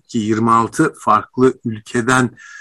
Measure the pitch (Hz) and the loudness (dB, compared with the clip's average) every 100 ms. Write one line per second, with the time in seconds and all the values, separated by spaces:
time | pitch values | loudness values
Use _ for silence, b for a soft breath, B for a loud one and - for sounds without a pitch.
0 | _ 117 107 110 117 113 113 - 156 - | _ -6 -4 0 2 2 2 0 -2 -2
1 | - 107 - - 127 - 120 110 - 123 | -2 -2 -2 0 0 0 -6 -10 -6 -4
2 | 117 127 120 B B B | 0 0 0 B B B